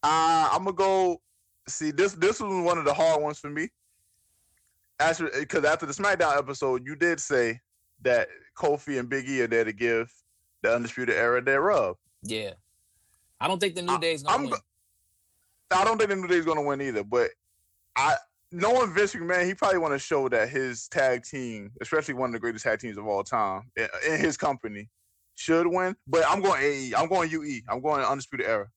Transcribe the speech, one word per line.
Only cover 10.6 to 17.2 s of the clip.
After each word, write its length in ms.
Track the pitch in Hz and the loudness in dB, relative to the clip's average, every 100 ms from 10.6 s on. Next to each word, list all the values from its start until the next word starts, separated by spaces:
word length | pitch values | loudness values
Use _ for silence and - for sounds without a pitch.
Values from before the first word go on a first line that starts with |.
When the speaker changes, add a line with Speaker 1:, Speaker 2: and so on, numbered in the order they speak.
Speaker 1:
the 120 | - | 0
Undisputed 420 | 117 117 - 123 101 | 0 -2 -6 -2 2
Era 260 | 117 123 | 2 2
their 180 | 127 139 | 2 2
rub. 340 | 175 190 101 90 _ _ | 2 2 0 -4 _ _
Speaker 2:
Yeah. 300 | 101 110 104 90 _ _ _ _ _ _ _ _ | -8 -8 -8 -12 _ _ _ _ _ _ _ _
I 80 | 147 | -4
don't 100 | 185 | 0
think 160 | 196 | -2
the 80 | 170 | -2
New 120 | 175 | -2
Speaker 1:
I, 40 | 139 | 0
Speaker 2:
Day's 240 | 165 160 | 0 -2
gonna 120 | 143 233 | 0 0
Speaker 1:
I'm 60 | |
Speaker 2:
win. 80 | 277 | 0
Speaker 1:
go-, 80 | - _ _ _ _ _ _ _ _ _ _ _ 185 | -6 _ _ _ _ _ _ _ _ _ _ _ 2
I 60 | |
don't 140 | 202 226 | 2 2
think 120 | 214 | 2
the 60 | 196 | 0
New 120 | 175 | 2
Day's 160 | 180 | 2
gonna 180 | 160 156 | 2 0
win 180 | 143 139 | 0 -2
either, 220 | 139 110 | -2 -4
but 280 | 101 123 | 0 2